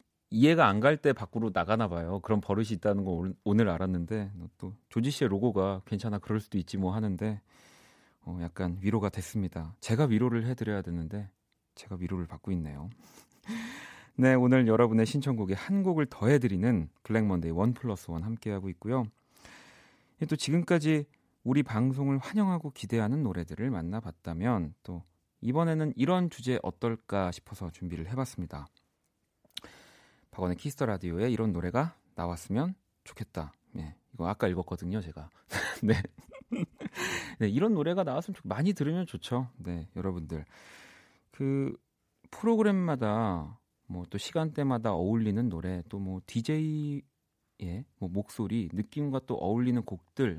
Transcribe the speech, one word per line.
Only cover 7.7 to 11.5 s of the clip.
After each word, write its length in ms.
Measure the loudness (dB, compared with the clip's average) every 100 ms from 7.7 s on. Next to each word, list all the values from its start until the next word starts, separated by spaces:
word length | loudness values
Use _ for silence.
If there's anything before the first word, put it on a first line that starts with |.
| -20 -20 _ _ _
어, 180 | -10 -6
약간 360 | -6 -4 -4 -2
위로가 280 | 0 0 0
됐습니다. 680 | -4 -4 -4 -2 -4 -10 -8
제가 240 | -2 2 4
위로를 420 | 4 4 2 -2
해드려야 340 | -2 -2 -2
되는데 480 | -2 -4 -4 -8 -10 -16 _